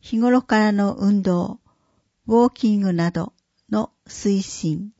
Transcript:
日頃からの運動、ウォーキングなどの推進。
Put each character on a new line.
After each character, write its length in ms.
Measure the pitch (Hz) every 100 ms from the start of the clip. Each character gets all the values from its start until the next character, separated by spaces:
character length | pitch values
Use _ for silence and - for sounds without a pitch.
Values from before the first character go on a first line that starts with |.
日 160 | - 226
頃 240 | 240 254
か 160 | - 214
ら 140 | 214
の 240 | 202 202 -
運 260 | 196 208
動、 380 | 190 175 175 - _ _ _ _ _ _ -
ウ 60 |
ォ 180 | 226 240
ー 20 |
キ 240 | - 226 208
ン 40 |
グ 120 | 196
な 200 | 170 170
ど 200 | 170 - _ _ _ _
の 220 | 214 220 _ _
推 340 | - 202 196
進。 480 | 196 - 165 156 208